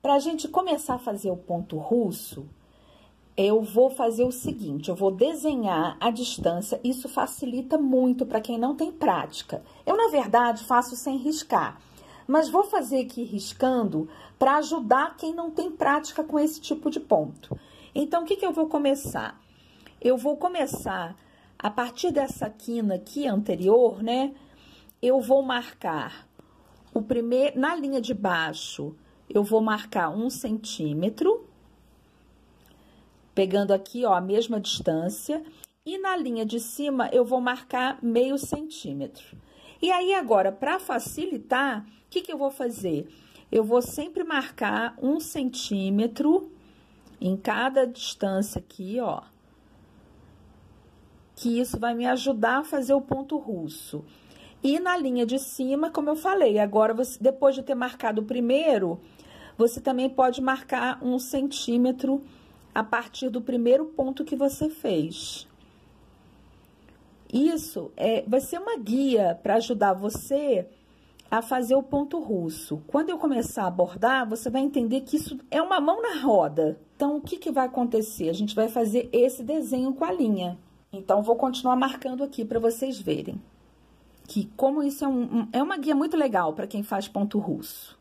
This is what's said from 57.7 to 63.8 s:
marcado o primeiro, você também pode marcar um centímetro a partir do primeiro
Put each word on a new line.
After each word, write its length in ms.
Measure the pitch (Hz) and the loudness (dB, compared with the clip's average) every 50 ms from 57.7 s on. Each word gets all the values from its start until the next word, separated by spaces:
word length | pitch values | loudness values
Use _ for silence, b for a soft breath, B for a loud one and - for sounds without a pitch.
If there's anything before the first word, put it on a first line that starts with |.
| 277 | -2
marcado 460 | 240 254 247 - - - 226 214 214 | -2 -2 -4 -6 -4 -4 -2 -2 -2
o 40 | 214 | -4
primeiro, 760 | 214 247 247 240 233 254 285 320 320 262 208 190 170 165 175 B B B B B B B B B B B | -2 -2 -2 2 2 2 4 4 4 4 4 2 0 -2 -4 B B B B B B B B B B B
você 220 | - 226 233 233 - | 2 2 2 2 0
também 300 | - 277 262 247 254 269 | -2 -2 0 0 0 0
pode 320 | 262 - 254 254 247 269 | 4 4 4 4 4 2
marcar 600 | 254 262 262 262 - - 277 247 240 254 262 254 | 0 0 0 0 -2 -4 -2 0 0 -2 -2 -2
um 160 | - 247 247 | -2 -2 -2
centímetro 1040 | 254 254 - - 277 269 269 - - - - 233 240 247 254 254 254 - 269 269 277 B B B B B B B B B - - | -2 -2 -2 -2 -2 -2 -2 -4 -4 -2 0 2 4 4 4 2 0 0 0 0 0 B B B B B B B B B -4 -2
a 80 | 208 220 | -2 -2
partir 460 | 220 - 233 233 - - - 262 254 | 0 -2 -4 -4 -6 -10 -6 -6 -4
do 120 | 214 247 | -4 -4
primeiro 440 | 226 - 247 240 233 240 254 294 | -4 -2 -2 2 4 6 6 6